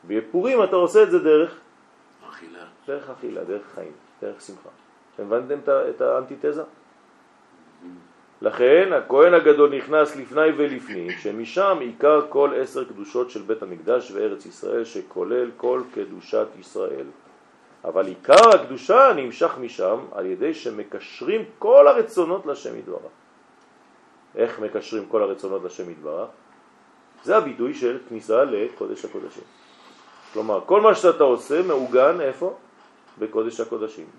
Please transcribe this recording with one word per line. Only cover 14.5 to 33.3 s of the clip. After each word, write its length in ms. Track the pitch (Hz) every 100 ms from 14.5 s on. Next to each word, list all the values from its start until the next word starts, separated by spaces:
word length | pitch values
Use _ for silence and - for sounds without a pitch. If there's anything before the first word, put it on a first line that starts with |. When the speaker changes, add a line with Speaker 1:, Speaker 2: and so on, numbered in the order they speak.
| - 92 117
Speaker 1:
שכולל 680 | 113 101 - - 90 123 120 107
כל 260 | 120 127 123
קדושת 520 | 113 98 92 - 110 107 107
ישראל. 480 | 95 101 92 67 69 - _ _ _ _ _ _
אבל 220 | 85 85 95
עיקר 420 | 92 - 156 226
הקדושה 580 | 196 - 131 - 220 269 180
נמשך 420 | 127 117 - -
משם 380 | 120 - 92 117 139
על 140 | 104 92
ידי 280 | 92 135
שמקשרים 880 | 156 123 107 104 101 - - 127 214 - -
כל 300 | 208 269 285
הרצונות 580 | 247 220 - 165 190 160
לשם 320 | 131 - 117
יתברך. 340 | 104 90 - _ _ _ _ _ _ _ _ _ _ _ _
איך 260 | 107 113 -
מקשרים 440 | 107 107 95 110 98
כל 140 | 110
הרצונות 420 | 101 95 98 95
לשם 260 | 87 - 90
יתברך? 380 | 80 76 80 110 - _ _ _ _ _ _ _ _
זה 140 | - 208
הביטוי 380 | 151 117 123
של 240 | 147 123 127 -
כניסה 360 | 113 - 113
לקודש 600 | 143 107 113 - 101 104
הקודשים. 400 | - 95 - - - _ _ _ - _ _ - -
כלומר, 280 | 107 107 98 -
כל 140 | 196
מה 140 | 214
שאתה 300 | 180 180 160
עושה 380 | 143 120 - 151
מעוגן 580 | 185 143 123 123 135 175
איפה? 360 | 143 127 180 - _ _ _ _ _ _
בקודש 420 | 107